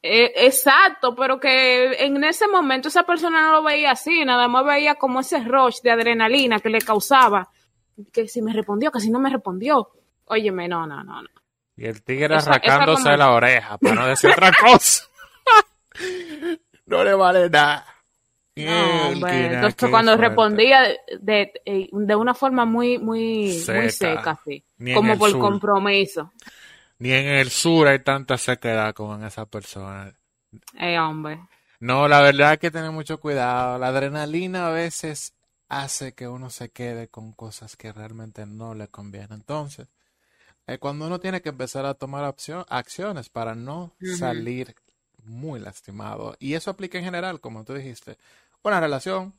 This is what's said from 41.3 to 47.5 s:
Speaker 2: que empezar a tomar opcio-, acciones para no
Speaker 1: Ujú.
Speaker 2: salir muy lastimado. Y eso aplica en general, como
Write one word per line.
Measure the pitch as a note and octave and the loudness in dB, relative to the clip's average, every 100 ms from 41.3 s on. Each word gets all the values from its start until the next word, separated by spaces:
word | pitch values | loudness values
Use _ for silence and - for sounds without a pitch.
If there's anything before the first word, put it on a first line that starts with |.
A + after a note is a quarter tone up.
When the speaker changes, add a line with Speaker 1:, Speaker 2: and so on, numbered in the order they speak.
| F#3 | -10
Speaker 2:
que | D#3 | -12
empezar | C3+ B2+ C#3 C#3 | -12 -12 -8 -10
a | |
tomar | C3+ C3+ C#3 C#3+ | -10 -12 -10 -10
opcio-, | C3+ - E3 - | -12 -16 -16 -10
acciones | B2+ - - G3 F3 A#2+ | -10 -10 -12 -12 -12 -14
para | B2 A2+ | -10 -10
no | A2+ B2 D#3+ F3 _ | -12 -14 -16 -16 _
Speaker 1:
Ujú. | F#3 F3+ | -12 -8
Speaker 2:
salir | C3+ A#2+ A2+ B2+ B2+ _ _ _ _ _ | -8 -8 -10 -10 -12 _ _ _ _ _
muy | A2 A#2 D#3 B2+ | -20 -16 -14 -14
lastimado. | G#2 - - G2+ G#2+ G#2+ A2 - | -18 -20 -20 -18 -14 -14 -14 -14
Y | C3+ D#3+ | -10 -10
eso | F3+ | -10
aplica | F#3 F#3 F#3 | -14 -12 -12
en | |
general, | F3+ F3 F#3 E3 | -10 -10 -10 -12
como | - | -16